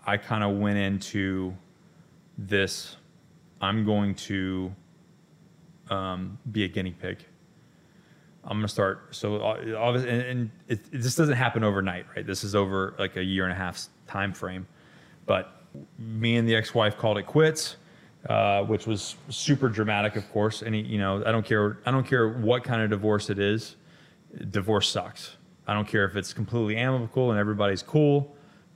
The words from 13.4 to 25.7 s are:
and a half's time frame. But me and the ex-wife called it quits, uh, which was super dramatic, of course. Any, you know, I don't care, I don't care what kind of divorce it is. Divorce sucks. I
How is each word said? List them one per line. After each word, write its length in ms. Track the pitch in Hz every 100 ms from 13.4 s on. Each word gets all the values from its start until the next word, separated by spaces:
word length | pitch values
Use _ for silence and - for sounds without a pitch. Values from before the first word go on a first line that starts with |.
and 80 | 92
a 40 | 90
half's 320 | 90 - - _ -
time 280 | 98 101
frame. 320 | 90 92 92 92 _ - - - -
But 380 | - 95 - - - 143 - -
me 380 | 113 110 117 117
and 100 | 113
the 80 |
ex-wife 440 | 113 110 117 107 110
called 180 | 113 104
it 60 |
quits, 520 | 92 147 156 156 - - - - - - -
uh, 340 | 110 101 101
which 220 | 101 107 113
was 300 | 101 - - -
super 400 | - - 139 131
dramatic, 460 | 104 107 104 107 107
of 140 | -
course. 320 | 104 107 107
Any, 200 | 113 107
you 160 | 117 107
know, 240 | 98 98
I 80 | 107
don't 140 | 113 104
care, 320 | 110 104 - 123
I 40 |
don't 160 | 135 123
care 220 | 131 110
what 360 | 120 110 123
kind 180 | 123 117
of 80 | 107
divorce 400 | 101 107 104 -
it 80 | 101
is. 380 | 101 110 - - - - - _ - - -
Divorce 400 | 98 95 104 -
sucks. 460 | 104 90 - - - - _
I 60 | -